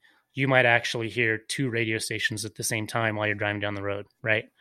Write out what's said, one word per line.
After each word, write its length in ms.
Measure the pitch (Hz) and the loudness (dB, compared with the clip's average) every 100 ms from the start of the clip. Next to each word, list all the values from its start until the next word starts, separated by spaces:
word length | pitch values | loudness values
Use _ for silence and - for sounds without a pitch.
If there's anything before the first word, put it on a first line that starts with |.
| _ _ _ | _ _ _
you 160 | - 135 | -2 4
might 180 | 131 120 | 6 6
actually 420 | 117 - 123 113 | 4 2 -4 -4
hear 300 | 107 113 110 | 0 0 0
two 300 | - - 135 | -4 -4 -2
radio 300 | 113 113 110 | -2 -2 -2
stations 460 | - 110 - 107 | -4 -4 -4 -4
at 100 | 104 | -8
the 80 | - | -6
same 240 | 92 113 107 | -4 -4 -2
time 300 | 117 113 107 | 0 0 0
while 100 | 104 | -2
you're 80 | |
driving 260 | 101 104 104 | -2 -2 -2
down 140 | 104 | -4
the 80 | 101 | -4
road, 240 | 101 101 104 _ | -4 -6 -8 _
right? 220 | 113 110 - _ | 0 0 -2 _